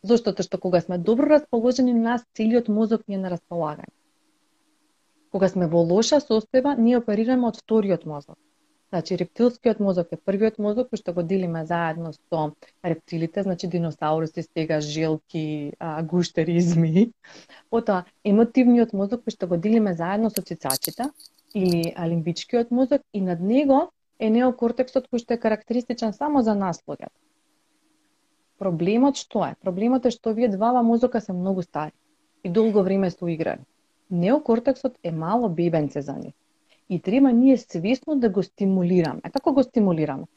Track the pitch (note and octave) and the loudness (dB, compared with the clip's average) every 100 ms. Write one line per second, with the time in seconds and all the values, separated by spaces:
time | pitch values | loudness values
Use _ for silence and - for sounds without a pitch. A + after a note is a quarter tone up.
0 | G3 A#3 A3+ F3+ - F#3 F#3 F3+ E3+ F3+ | 2 2 2 -4 -6 -4 0 0 0 -4
1 | E3+ A#3 D4 D4+ D4+ A#3 A#3+ B3+ B3 A#3 | 0 2 4 4 2 0 0 2 2 2
2 | A3+ A#3+ _ - A3 A#3+ A#3 G#3 A3 A3 | 0 -2 _ -2 2 2 2 0 0 -2
3 | - G3 F#3+ E3+ _ E3+ D#3 D3+ E3 _ | -4 -8 -6 -8 _ -6 -6 -6 -16 _
4 | _ _ _ _ _ _ _ _ _ _ | _ _ _ _ _ _ _ _ _ _
5 | _ _ _ G3 F#3 F#3 E3+ E3+ E3+ F#3 | _ _ _ 0 0 0 2 2 4 2
6 | A#3 D4 - A3 G#3+ C4 C4+ B3+ A3+ B3 | 4 2 2 -2 0 0 0 2 2 2
7 | A#3 G#3 A3+ B3+ A#3 A3 - A3 G3 E3 | 0 -2 0 0 0 -4 -2 0 2 -2
8 | D#3 D3 - - _ _ _ _ _ F3 | -4 -14 -16 -20 _ _ _ _ _ -8
9 | - F3+ E3+ - A#3+ A#3+ A#3+ G#3+ G3 F3+ | -4 -4 -4 0 0 2 -2 0 0 0
10 | E3+ D#3+ - G3 A3 G#3+ G#3 G#3+ B3+ A3 | -4 -6 -4 0 -2 0 -4 -2 -4 -6
11 | - F3 E3 F#3+ F3+ E3 D#3+ E3+ E3 D#3+ | -6 -6 -2 -2 -2 -6 -4 -2 -2 -6
12 | E3 D3+ _ E3 D3+ - - _ F3+ D#3+ | -10 -14 _ -4 -4 -8 -20 _ -6 -6
13 | _ E3+ E3 G3+ G3 F3 F#3 F3 E3 - | _ -6 -4 -4 -4 -4 -4 -4 -4 -4
14 | D#3 D#3+ D#3+ F3 E3 - D#3+ D#3 D3 D3+ | -2 -2 -2 -8 -8 -6 -2 -2 -2 -4
15 | D#3+ D#3 _ E3 D#3 D3+ D3 - E3 D#3 | -2 -2 _ -6 -6 -6 -8 -10 -10 -8
16 | D#3+ F3+ E3+ - D#3+ E3+ F3 E3 E3 E3+ | -2 -2 0 -2 0 2 2 2 4 4
17 | A#3 _ - - - - _ A#3 A3+ F#3 | 2 _ -20 -20 -20 -20 _ -2 0 -2
18 | F3 _ G#3 G3+ A#3 C4 B3 A#3+ A3+ G3 | -4 _ 2 4 4 4 6 6 4 0
19 | G3 A#3+ - - F3+ E3+ G#3 A3+ G#3 E3 | -4 -4 -8 -8 -4 -2 2 2 2 -2
20 | E3+ G#3 A3 G#3 - E3 C#3 - - - | -2 -2 -2 -2 -6 -10 -6 -4 -6 -6
21 | C4+ _ - _ _ G#3 F#3 E3+ E3 - | -10 _ -20 _ _ -2 0 0 -2 -4
22 | E3 E3+ D#3+ E3 - A#3+ A#3 A#3+ C4 C#4+ | -4 -2 -2 -6 -2 -2 0 0 2 0
23 | _ G#3 F#3 E3+ F#3+ B3+ C#4+ C4+ F4+ _ | _ -4 -4 -2 0 2 4 2 2 _
24 | _ _ A3 A3+ B3+ B3 A#3 A#3 B3+ - | _ _ 0 2 2 0 -4 -2 -2 -2
25 | - A#3+ - A#3 A3 G#3+ _ A#3 A#3+ A#3 | -4 -8 -4 -2 -2 -2 _ -4 -4 -6
26 | A3 G3 D4 C#4+ A3 G3+ F#3+ E3 - D3 | -6 -4 0 2 2 0 -2 -6 -10 -14
27 | - _ _ _ _ _ _ _ _ _ | -14 _ _ _ _ _ _ _ _ _
28 | _ _ _ _ _ _ G3 E3 F3 A3+ | _ _ _ _ _ _ -4 0 0 2
29 | C#4 C4+ - A3 D3 C3+ F#3+ F3+ A#3 B3+ | 2 0 -6 -4 -4 -4 -8 -2 0 0
30 | B3 A#3+ A3+ A3 A#3+ F#3+ A3+ B3 A#3 A#3 | 0 -2 -4 0 0 0 0 2 2 2
31 | B3 A#3 G3+ F3+ F#3+ F#3+ E3+ D3+ D#3 _ | 2 -2 -4 -4 -2 -4 -4 -8 -8 _
32 | _ _ _ _ F#3+ F3 A3 G#3 F#3+ G3 | _ _ _ _ -2 2 4 2 2 0
33 | F#3 - F3 D#3+ D3+ - C3 _ _ _ | 0 -4 -6 -4 -4 -6 -14 _ _ _
34 | _ F3 F3+ D4 D4 A3+ B3+ C4 B3+ - | _ 0 2 2 2 0 0 -2 -6 -6
35 | F3 D#3+ D#3+ A3+ A3+ E3 E3+ E3 D3 D3 | -8 -6 -2 -2 0 0 0 0 -2 -6
36 | C#3 C3+ - _ _ _ _ _ _ F3+ | -8 -12 -14 _ _ _ _ _ _ -4
37 | - B3 C4+ A#3 C4 B3 - F3 F#3 C4 | 0 4 4 6 6 4 0 -6 -2 -2
38 | - D4 A#3 F#3+ F3 _ G3 F#3+ F3 F3+ | -2 0 0 0 -4 _ 0 2 2 2
39 | D#3+ - E3+ C4+ - C4+ B3+ A#3+ G3+ D#3+ | 0 -4 -8 -4 0 2 2 2 2 2
40 | D3+ C3+ E3 | -2 -4 -12